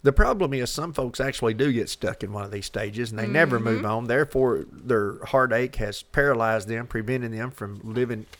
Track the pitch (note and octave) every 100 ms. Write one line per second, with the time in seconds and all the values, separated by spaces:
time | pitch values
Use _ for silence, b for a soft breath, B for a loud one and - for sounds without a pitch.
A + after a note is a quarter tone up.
0 | C#3 C#3 A3+ A3 E3 C3+ A#2+ - E3 D3
1 | B2+ - C3 - A#2 A2 C#3+ A#2 - -
2 | G2 - G2+ G#2 G2+ G2+ - - G#2 G#2
3 | A#2 A2 A2 C#3+ D#3+ A#2+ A2+ A2 G#2 A2
4 | A#2+ B2+ C3 C3 B2+ A2+ - - B2 A#2
5 | G2+ - - C3+ B2+ A2+ B2+ - G#2 -
6 | - - C#3+ A#2+ A2+ A2 G2+ A2+ B2 A#2
7 | A2 B2+ A#2+ A2 B2 - G2+ G2+ A2 A2+
8 | A#2+ A2+ A2 -